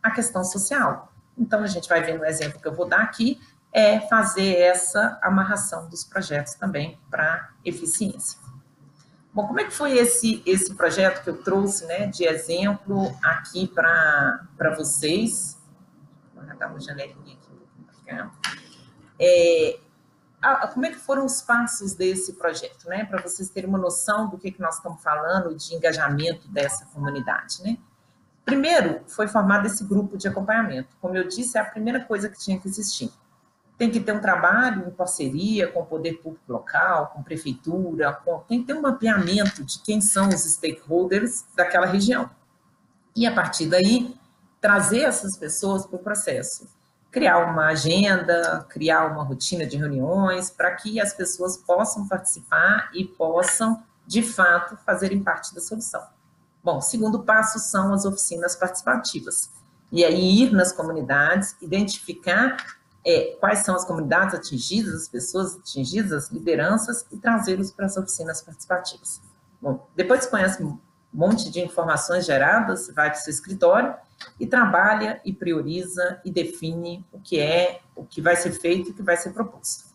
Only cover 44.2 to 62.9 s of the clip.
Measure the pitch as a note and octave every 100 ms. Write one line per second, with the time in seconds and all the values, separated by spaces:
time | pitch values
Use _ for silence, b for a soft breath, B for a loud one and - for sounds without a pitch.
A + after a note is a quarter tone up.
44.2 | _ _ _ _ G#3+ G3+ D3+ A3 D4 -
45.2 | G3 - D3+ - G3 F#3+ - F#3 G#3+ G#3
46.2 | - C3+ - - - _ _ _ _ B3+
47.2 | A#3 F3 E3+ D#3+ D#3 D#3 C#3 F3+ G3+ F#3
48.2 | E3+ E3+ E3+ E3 - - D#3 D#3+ D#3 D3+
49.2 | C#3 - - F3 D3 C#3+ D3 C3+ C#3 F#3+
50.2 | F#3+ F3+ F3+ - F3+ F3+ G#3+ A3 G3+ -
51.2 | F3 - F3+ F#3 - F3+ G#3+ G#3+ G3 F#3
52.2 | - - - D#3 F3+ G#3+ - - F#3+ -
53.2 | D#3+ E3+ C4 - A3+ A3+ - _ - A#3+
54.2 | A3+ - F3+ F3 - G#3+ - F3+ F#3+ G3+
55.2 | F#3+ E3 - F3 - A3 - - - _
56.2 | _ _ _ _ F3 D#3 - A#3 G#3+ G#3
57.2 | - A3 A3 A3+ - G3+ F#3+ G3 G3 G3
58.2 | - E3+ F3 F3 F3+ - - B2+ - D3
59.2 | - - - - _ _ _ E3+ E3 F3+
60.2 | F#3 G3+ B3+ G3+ F3+ - D#3+ D#3+ C3 C#3
61.2 | D3 F#3 F#3+ - E3 F#3 G3+ - - E3+
62.2 | - F#3+ C4 C4 - - _